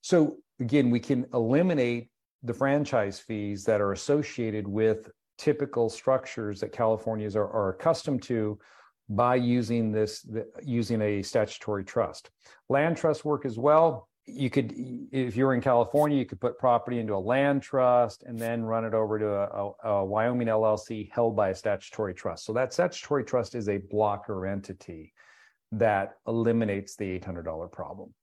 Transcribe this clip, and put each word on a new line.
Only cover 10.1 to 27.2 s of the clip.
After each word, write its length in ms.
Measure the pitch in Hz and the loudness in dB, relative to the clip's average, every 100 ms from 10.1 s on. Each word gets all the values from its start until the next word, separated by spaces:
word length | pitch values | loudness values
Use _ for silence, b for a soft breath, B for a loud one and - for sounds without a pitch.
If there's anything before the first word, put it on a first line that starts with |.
| - | -4
the, 260 | - 110 - - | -10 -8 -8 -12
using 380 | 143 120 113 117 | -4 -2 0 0
a 200 | 107 104 | 0 0
statutory 640 | 95 120 107 - - 101 | 0 0 0 -4 -6 -6
trust. 480 | 98 - 98 - - _ b b _ | -4 -2 -2 -4 -20 _ b b _
Land 280 | 139 160 160 | 2 2 2
trusts 260 | 160 147 151 | 0 0 -2
work 200 | 147 135 | -2 -2
as 140 | 113 | 0
well. 480 | 139 156 165 131 - _ - | 4 6 6 2 -12 _ -18
You 240 | - 127 | -4 0
could, 240 | 139 117 123 127 120 - | 0 -2 -8 -10 -10 -6
if 240 | 135 123 110 | -4 -2 2
you're 180 | 135 | 2
in 80 | 127 | 2
California, 560 | 131 120 117 147 151 143 | 4 4 4 4 4 2
you 80 | 120 | 0
could 140 | 107 | -4
put 180 | 123 - | -4 0
property 400 | 131 117 - 120 | 2 2 2 -4
into 160 | 110 | -2
a 60 | 98 | -2
land 420 | 95 131 143 143 | 2 2 4 2
trust 640 | - 135 127 123 117 - | 0 2 6 6 4 -2
and 160 | - 113 | -12 -6
then 240 | 117 117 | -2 -2
run 220 | 113 113 113 | -2 -2 0
it 100 | 110 | 0
over 240 | 110 107 | 0 0
to 80 | 107 | 0
a, 180 | 101 101 | 0 -2
a, 440 | 104 101 - 113 101 | -4 -6 -6 -2 0
a 80 | 95 | 0
Wyoming 420 | 104 117 123 117 | 0 0 0 0
L 180 | 110 110 | 2 2
L 120 | 107 | 0
C 340 | - 110 104 | -4 -10 -6
held 220 | - 117 107 | 0 0 2
by 140 | 98 | 0
a 60 | 92 | 0
statutory 600 | 107 98 - - 104 90 | -2 -4 -6 -6 -6 -4
trust. 300 | 98 82 - | -8 -8 -4
So 80 | |
that 200 | 113 127 | -2 -2
statutory 500 | - 175 - - 143 | 0 0 -2 -2 -2
trust 300 | 120 127 117 | 0 -2 -2
is 160 | 123 104 | -4 -2
a 80 | 101 | -4
blocker 680 | 95 107 104 101 - 98 95 | -2 0 0 0 -6 -6 -4
entity 680 | 101 98 92 - 82 78 _ b b b b _ | -6 -8 -16 -14 -16 -16 _ b b b b _
that 400 | 107 113 101 98 - - | 0 2 2 -2 -8 -4
eliminates 680 | 117 117 117 110 101 101 - | 0 2 2 0 -2 -6 -8
the 120 | 101 | -6
eight 180 | 92 | -6